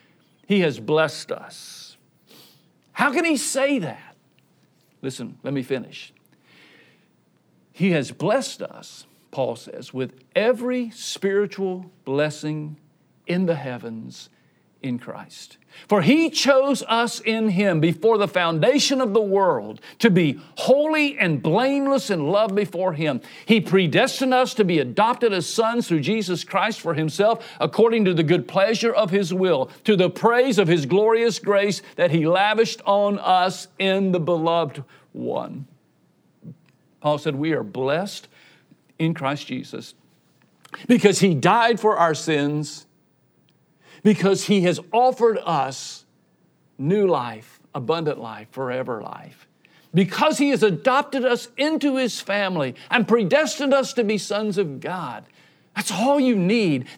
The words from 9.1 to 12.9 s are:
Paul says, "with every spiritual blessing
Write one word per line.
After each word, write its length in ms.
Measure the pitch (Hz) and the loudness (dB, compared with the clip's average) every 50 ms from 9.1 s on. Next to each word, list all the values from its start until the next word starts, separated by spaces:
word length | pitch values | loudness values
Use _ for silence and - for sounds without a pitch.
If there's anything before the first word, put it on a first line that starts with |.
| _ _ _ _ | _ _ _ _
Paul 260 | - 139 127 120 117 | -6 -6 -4 -4 -6
says, 380 | 117 - - - - 123 - - | -10 -12 -16 -16 -16 -16 -12 -8
"with 180 | 127 131 - - - _ _ - | -8 -8 -8 -10 -18 _ _ -2
every 540 | 185 208 233 254 220 240 247 247 254 240 226 | 0 2 0 0 0 -2 -4 -4 -4 -6 -8
spiritual 1000 | - - - - - - - 196 196 202 208 202 - 196 196 185 185 180 180 - _ _ - | -12 -14 -12 -12 -10 -4 -4 0 0 0 -2 -2 -4 -6 -6 -6 -6 -8 -10 -16 _ _ -8
blessing 720 | 131 135 143 151 151 147 - 156 151 151 151 151 156 151 _ _ _ | -4 -2 -2 -2 -2 -4 -6 -8 -6 -6 -6 -8 -12 -14 _ _ _